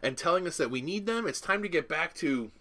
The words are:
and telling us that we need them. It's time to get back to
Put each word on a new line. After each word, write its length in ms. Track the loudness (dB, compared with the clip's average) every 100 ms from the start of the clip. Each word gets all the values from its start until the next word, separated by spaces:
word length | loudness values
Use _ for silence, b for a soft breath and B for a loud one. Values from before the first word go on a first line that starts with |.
and 140 | -4 0
telling 300 | 2 2 2
us 100 | 0
that 140 | 0
we 100 | 0
need 240 | -2 -2 0
them. 200 | 0 -2
It's 140 | -4
time 220 | 0 0
to 60 | 2
get 200 | 0 0
back 260 | -2 -4 -2
to 340 | 0 0 -2 -10